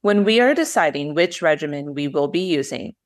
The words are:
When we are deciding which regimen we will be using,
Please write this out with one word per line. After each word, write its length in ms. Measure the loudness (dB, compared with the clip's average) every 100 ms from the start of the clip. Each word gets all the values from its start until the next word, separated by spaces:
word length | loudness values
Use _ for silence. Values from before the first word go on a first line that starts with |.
When 220 | 2 2
we 160 | 4 4
are 140 | 4
deciding 600 | 2 0 2 0 0 -4
which 280 | 0 0 0
regimen 500 | 0 0 -2 -6 -8
we 160 | -6 -4
will 200 | -2 0
be 120 | -2
using, 540 | 0 -2 -2 -8 -12 -16